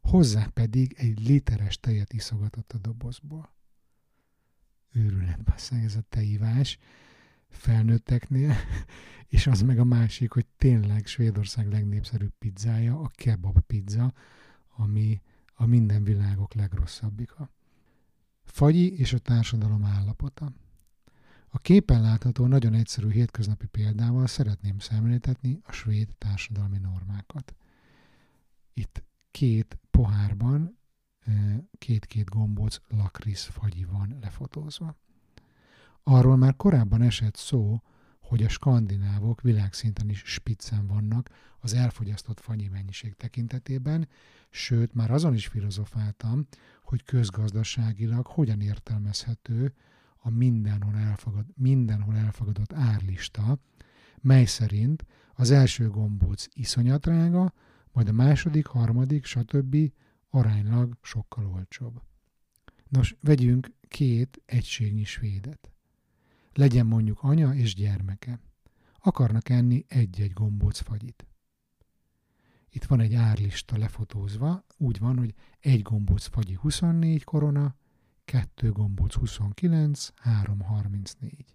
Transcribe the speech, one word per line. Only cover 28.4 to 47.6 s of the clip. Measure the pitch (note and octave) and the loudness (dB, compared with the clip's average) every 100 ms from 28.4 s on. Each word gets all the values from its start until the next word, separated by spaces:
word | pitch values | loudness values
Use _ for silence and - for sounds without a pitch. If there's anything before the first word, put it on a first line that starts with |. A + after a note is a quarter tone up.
| _ _ _ | _ _ _
Itt | - G2 - - _ _ | -10 -8 -10 -16 _ _
két | - C3 A2 - - _ | 0 2 2 -2 -10 _
pohárban, | - A2 G#2 G2+ G2+ A#2 D3 E3 - _ _ _ _ | 4 4 2 0 0 0 0 -2 -10 _ _ _ _
ö, | - G#2 G2+ G#2 F3+ - | -2 0 0 -2 -8 -14
két-két | - A2 - G#2+ F#2+ | -4 -4 -2 -6 -4
gombóc | G#2+ G#2+ G#2 G#2+ - _ | -2 -2 -2 -4 -6 _
lakrisz | G#2+ G2 - A2 G2 | -4 -4 -6 -8 -8
fagyi | - - G#2 F2 | -10 -6 -6 -6
van | F2 G2 G2 C#3+ | -8 -6 -6 -8
lefotózva. | G2+ - C3 D3+ D3+ - D#3+ - _ _ _ - _ _ _ _ _ _ | -12 -12 -12 -12 -12 -12 -12 -12 _ _ _ -20 _ _ _ _ _ _
Arról | - C3 B2+ C3 | 6 8 8 8
már | C3 | 6
korábban | C3+ G3+ D3 G2+ A2 | 4 4 4 4 4
esett | A#2+ - G#2+ | 4 2 -4
szó, | - - C3 G#2 A2+ _ _ _ _ | -4 -2 0 0 -2 _ _ _ _
hogy | - A#2+ | -4 0
a | A2+ | 0
skandinávok | - C#3 A#2+ G#2 G2 G2 G2+ A2 A#2 | 0 2 2 2 -2 -2 -2 -2 0
világszinten | B2+ G#2+ G2 - A2+ G2+ G#2+ | 2 2 0 -2 -4 -2 -4
is | G2+ | -6
spiccen | - - - G#2+ - G#2+ G2+ | -8 -10 -6 -8 -6 -4 -2
vannak | G#2 G#2+ A2+ A#2+ - _ - | -2 0 -2 -4 -16 _ -12
az | A#2+ | -4
elfogyasztott | A#2+ B2 - G2+ G#2 - A2 | 0 0 -2 -8 -8 -10 -12
fagyi | - A2 G2+ | -8 -8 -6
mennyiség | G2 G2 F#2+ A2 | -8 -10 -12 -14
tekintetében, | G2+ A2+ A#2 A#2 B2+ - C3 C3 D#3+ D#3 _ _ _ _ | -12 -10 -8 -6 -8 -6 -6 -2 -4 -4 _ _ _ _
sőt, | - - A#2+ A#2 | -12 0 2 2
már | A#2+ G#2+ | 0 0
azon | C3+ E3 | 2 2
is | A#2 - | 0 -2
filozofáltam, | A2 G2+ G2 G#2 A2+ G#2 - A2+ B2+ C#3+ - _ _ | -6 -6 -6 -6 -4 -6 -4 -4 -4 -4 -12 _ _
hogy | - B2+ | -6 -6
közgazdaságilag | - B2+ G#2+ F#2 G#2+ G#2 | -2 -2 0 -2 -2 -2